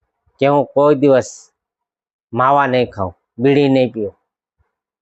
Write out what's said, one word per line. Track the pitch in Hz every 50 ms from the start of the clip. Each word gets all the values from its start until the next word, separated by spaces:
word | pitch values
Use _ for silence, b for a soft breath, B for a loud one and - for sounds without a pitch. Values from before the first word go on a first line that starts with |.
| _ _ _ _ _ _ _ -
કે | 135
હું | 139 143 143 127
કોઈ | - - 139 143 147 151 131
દિવસ | 139 143 135 123 113 - - - - _ _ _ _ _ _ _ _ _ _ _ _ _ _ _ _ -
માવા | 113 117 127 135 143 143 139
નહીં | 131 127 127 120 110
ખાઉં, | - 98 95 90 - _ _ _ _ 117
બીડી | 120 139 139 143 143 135
નહીં | 135 131 127 117
પીઉં. | 120 113 104 95 - _ _ _ _ _ _ _ _ _ _ _ _ _ _ _ _ _